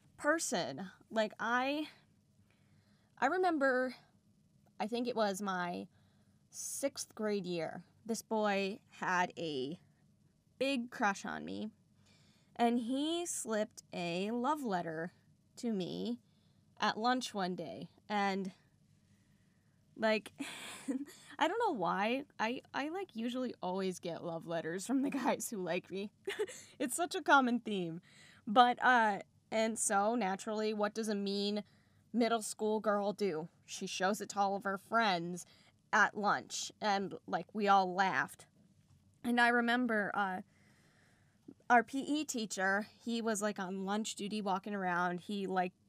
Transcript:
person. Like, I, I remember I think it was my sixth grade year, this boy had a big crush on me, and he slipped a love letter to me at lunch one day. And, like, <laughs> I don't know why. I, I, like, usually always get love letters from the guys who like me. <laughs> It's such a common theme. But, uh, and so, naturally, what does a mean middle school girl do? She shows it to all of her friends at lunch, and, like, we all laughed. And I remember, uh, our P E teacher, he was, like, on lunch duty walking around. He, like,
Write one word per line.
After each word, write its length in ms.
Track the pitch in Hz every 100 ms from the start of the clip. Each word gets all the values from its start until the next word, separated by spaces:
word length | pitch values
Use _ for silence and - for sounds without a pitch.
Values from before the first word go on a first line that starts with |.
| _ -
person. 720 | 294 330 - 240 127 139 185 - -
Like, 240 | 220 214 -
I, 500 | 220 247 262 294 302 - _ _ _ _ _ _ _ _ _ _ _ -
I 60 | 262
remember 680 | 359 370 320 269 254 254 - - _ _ _ _ _ _ -
I 60 | 208
think 220 | 233 247
it 80 | 220
was 260 | 208 190
my 440 | 202 180 175 190 196 _ _ _ _ _ _
sixth 640 | - - - 277 - -
grade 320 | - 214 202 180
year, 360 | 170 160 - - _ 220
this 160 | 226
boy 560 | - 220 214 196 196 226 _ -
had 320 | 160 180 180 -
a 420 | 165 139 131 175 _ _ _ _ _ _ _ -
big 320 | 269 269 240
crush 340 | - 214 196
on 200 | - 78
me, 260 | 76 - 214 - _ _ - - _ _ _ -
and 220 | 240 240
he 480 | 226 262 311 339 349
slipped 560 | - 233 214 214 - -
a 380 | 180 175 170 202
love 340 | 240 247 311
letter 480 | 247 180 170 160 170 _ _ _ _ -
to 160 | 240
me 460 | 208 165 170 202 240 _ _ _ _ _ -
at 180 | 208 -
lunch 360 | 240 254 240
one 200 | 208 180
day. 340 | 175 160 95 175 _ -
And, 440 | 208 202 190 190 - _ _ _ _ _ _ _ _ _ _ _ _ _ -
like, 360 | 220 214 - - 277 - - - -
<laughs> 520 | 262 285 - - -
I 100 | 311
don't 120 | 453 453
know 80 |
why. 500 | 254 170 185 214 262 - -
I, 220 | 220 254 -
I, 160 | - 285
like, 200 | 359 381
usually 400 | 220 233 254 254 -
always 360 | 180 185 190 180
get 260 | 170 160
love 220 | 165 165 160
letters 400 | 165 156 185 190
from 160 | 269
the 80 | 285
guys 400 | 277 240 175 -
who 120 | 208
like 280 | 180 180 -
me. 200 | 190 208 _ -
<laughs> 520 | - 415 - - -
It's 180 | 262 -
such 180 | 349
a 80 | 381
common 380 | 302 285 254 240
theme. 400 | 226 202 170 165 - - - - -
But, 320 | 214 247 247
uh, 360 | 247 247 220 196 - _ -
and 280 | 220 226 214
so, 360 | - 196 208
naturally, 580 | 240 190 196 - 214 214
what 220 | 214 208
does 140 | 214 220
a 60 |
mean 480 | 202 196 202 202 208 - _ _ _ _
middle 280 | 214 226 226
school 380 | 208 - 214 214
girl 320 | 214 208 202
do? 360 | 196 202 156 170 _ -
She 200 | - 190
shows 340 | - 190 208
it 100 | 202
to 80 | 208
all 180 | 196 196
of 80 |
her 160 | 196 196 -
friends 560 | 226 220 175 175 180 - - - _ -
at 240 | 214 - -
lunch, 560 | 196 143 - - - -
and, 340 | 214 202 190 - -
like, 200 | 185 175
we 160 | 220 202
all 260 | 196 185
laughed. 520 | 180 190 135 - - - _ _ _ _ - _ _
And 160 | 240 240
I 80 | 240
remember, 600 | 240 233 247 247 220 190
uh, 260 | - 196 185 - _ - _ _ _ _ _ _ _ - - -
our 140 | 247
P 160 | 220 269
E 260 | 247 294
teacher, 640 | 294 233 214 196 190 196 214 -
he 160 | - 233
was, 220 | 226 208
like, 160 | 208 208
on 260 | 185 190
lunch 300 | 190 214 214
duty 260 | - 196 214
walking 340 | 202 185 208
around. 460 | 202 185 175 180 175
He, 260 | - 208 185
like, 260 | 185 180 _